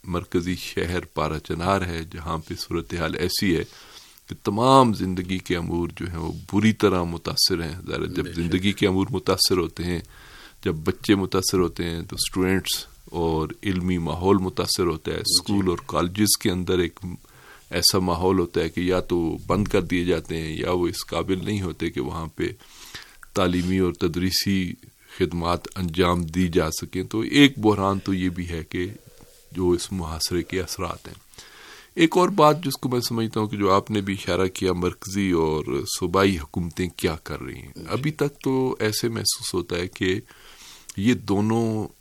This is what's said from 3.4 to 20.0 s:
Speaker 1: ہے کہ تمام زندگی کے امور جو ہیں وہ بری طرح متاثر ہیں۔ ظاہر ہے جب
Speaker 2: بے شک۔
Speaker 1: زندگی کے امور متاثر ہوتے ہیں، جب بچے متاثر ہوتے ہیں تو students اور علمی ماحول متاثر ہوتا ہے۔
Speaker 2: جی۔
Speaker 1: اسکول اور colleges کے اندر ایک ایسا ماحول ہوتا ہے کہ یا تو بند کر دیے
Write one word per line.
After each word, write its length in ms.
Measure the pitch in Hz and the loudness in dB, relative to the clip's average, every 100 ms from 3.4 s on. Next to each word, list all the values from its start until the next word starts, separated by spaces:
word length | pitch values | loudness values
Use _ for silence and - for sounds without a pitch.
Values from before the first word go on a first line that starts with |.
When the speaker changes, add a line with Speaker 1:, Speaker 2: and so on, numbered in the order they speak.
| 101 80 | 2 2
Speaker 1:
ہے 60 | - - - - - - - | -2 -12 -20 -20 -20 -20 -16
کہ 60 | - | -6
تمام 500 | - 101 123 135 123 | -4 2 8 8 8
زندگی 440 | 95 92 92 90 92 | 2 -2 -2 -4 -6
کے 200 | - 87 | -2 -2
امور 320 | 85 85 85 | 0 -2 -2
جو 120 | - 90 | -6 -8
ہیں 80 | 85 | -4
وہ 140 | 82 82 82 | -6 -6 -2
بری 200 | 98 110 | 4 4
طرح 300 | 107 104 92 | 4 4 4
متاثر 600 | 87 82 - 135 - 87 | -2 -4 -6 0 2 0
ہیں۔ 180 | 82 90 87 | -4 -8 -6
ظاہر 140 | - | -4
ہے 60 | 80 | -2
جب 160 | 87 | -4
Speaker 2:
بے 80 | 82 | -4
شک۔ 40 | |
Speaker 1:
زندگی 360 | 82 85 92 98 | -2 0 2 0
کے 160 | 95 98 | 2 2
امور 200 | 92 95 | 4 0
متاثر 480 | 92 - 95 - 92 | 0 0 2 4 2
ہوتے 260 | 82 - | 0 -4
ہیں، 160 | 87 87 - - - - - - | -4 -4 -6 -20 -20 -20 -20 -6
جب 100 | 95 | -4
بچے 420 | 80 80 - - | -2 -4 -4 2
متاثر 440 | 101 92 95 - 95 | 2 4 0 0 2
ہوتے 240 | 85 - | 0 0
ہیں 180 | 87 82 | -4 -4
تو 140 | 85 | -8
students 680 | - - 95 92 95 - - - - | -6 -4 0 2 2 0 -6 -8 -20
اور 420 | - 85 82 80 78 - | -10 -2 0 0 -2 -4
علمی 340 | 104 92 90 90 | -4 -2 0 0
ماحول 400 | 80 80 92 101 | -2 0 2 4
متاثر 480 | 92 - - - | 2 -2 -2 0
ہوتا 260 | 90 78 - | 0 0 -4
ہے۔ 60 | 80 | -4
Speaker 2:
جی۔ 60 | |
Speaker 1:
اسکول 420 | - - - 101 92 | -2 -2 0 2 2
اور 100 | 85 | -2
colleges 520 | - 78 90 95 104 - | -2 -2 0 2 2 2
کے 140 | 107 | 0
اندر 280 | 90 87 92 | -2 0 0
ایک 200 | 85 - 90 - - - - - - | 0 -4 -12 -12 -18 -20 -20 -20 -6
ایسا 300 | 104 - 98 | 0 2 2
ماحول 400 | 92 82 92 95 | 2 2 4 4
ہوتا 220 | 85 92 | 2 0
ہے 80 | 82 | -2
کہ 100 | 87 | 0
یا 200 | 90 90 | 0 0
تو 380 | - 87 82 80 - | 2 0 0 -2 0
بند 200 | 95 101 | 0 2
کر 140 | 104 | 0
دیے 240 | 82 87 | 0 0